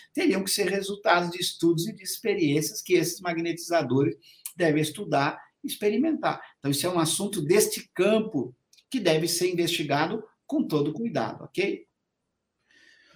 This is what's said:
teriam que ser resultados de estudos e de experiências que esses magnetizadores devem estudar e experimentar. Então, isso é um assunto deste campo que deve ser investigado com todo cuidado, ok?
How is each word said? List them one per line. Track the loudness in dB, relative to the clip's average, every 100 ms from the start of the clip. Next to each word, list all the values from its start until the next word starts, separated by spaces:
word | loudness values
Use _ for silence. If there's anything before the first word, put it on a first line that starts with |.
| -8
teriam | 0 2 2
que | 0
ser | -2 0
resultados | -2 -4 -2 2 2 2
de | -4
estudos | -6 0 2 2 -2
e | -8
de |
experiências | -10 -6 -2 0 2 2 0 -4
que | 2
esses | 2 2 -4
magnetizadores | -4 -2 -4 -4 0 0 2 2 2 -2 _ _ -12
devem | 0 2 2
estudar | 0 -4 -2 0 0 -2 -16 _
e | -10
experimentar. | -2 0 2 0 0 -2 -4 -10 _
Então, | -2
isso | 0 0
é |
um | 0
assunto | 0 0 -4 -2
deste | 2 4 4 -2 -8
campo | 0 2 2 0 -2 -4 -8 _ _ -6
que | 0
deve | 2 2 2
ser | 0 0
investigado | 0 0 0 0 0 0 -2 -10 _ -4
com | -2 0
todo | 0 0
cuidado, | -2 -4 -2 -4 -6 -10
ok? | -4 -4 -4 -10 _ _ _ _ _ _ _ _ _ _ _ _